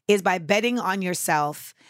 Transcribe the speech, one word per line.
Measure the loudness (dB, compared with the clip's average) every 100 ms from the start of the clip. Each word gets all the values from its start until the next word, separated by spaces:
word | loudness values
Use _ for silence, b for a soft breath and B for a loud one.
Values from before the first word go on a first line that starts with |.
| 0
is | 2
by | 2 -2
betting | 0 0 2 0
on | -2 -2
yourself | -2 -2 0 2 0 -4 -14 -20 b